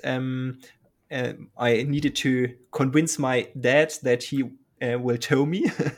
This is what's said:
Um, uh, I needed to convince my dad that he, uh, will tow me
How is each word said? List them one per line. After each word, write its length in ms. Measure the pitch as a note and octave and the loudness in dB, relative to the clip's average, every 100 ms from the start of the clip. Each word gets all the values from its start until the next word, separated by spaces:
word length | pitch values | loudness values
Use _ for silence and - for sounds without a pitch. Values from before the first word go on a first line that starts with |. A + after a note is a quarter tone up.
Um, 560 | C3+ C3 C3 B2+ B2+ B2+ - _ _ _ - | -4 -4 -4 -4 -6 -8 -16 _ _ _ -10
uh, 240 | C3+ B2 - - - | -6 -6 -6 -14 -2
I 240 | A#2+ A2+ | 2 2
needed 320 | C#3 C#3+ D3 - | 2 0 0 0
to 380 | C3+ B2+ B2 - _ | 0 2 0 -4 _
convince 460 | - C3+ C#3+ D#3+ - | 0 2 4 2 0
my 300 | C3+ B2+ - C3+ | 0 0 -2 -2
dad 320 | B2 C#3+ D#3 - | 2 4 2 0
that 200 | C3 A#2+ | 0 0
he, 180 | - C#3 B2 - _ - | 0 -4 -4 -8 _ -8
uh, 160 | B2+ B2 | -4 -2
will 200 | B2 A#2+ | -2 -2
tow 280 | - C#3 D3 | 0 2 2
me 200 | F#3 - - D#3 | 2 0 0 -4